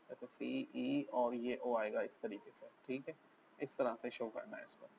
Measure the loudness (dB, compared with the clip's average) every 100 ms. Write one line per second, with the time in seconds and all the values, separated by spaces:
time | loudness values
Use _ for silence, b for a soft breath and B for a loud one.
0 | -14 -10 -10 -6 -2 0 -2 -2 2 2
1 | 2 4 4 4 2 0 4 4 4 2
2 | 0 -2 -4 -4 -8 -16 -18 -14 -4 -4
3 | -4 -10 -16 -20 -20 -6 -4 2 2 2
4 | -4 -4 -4 -4 -6 -8 -10 -16 -18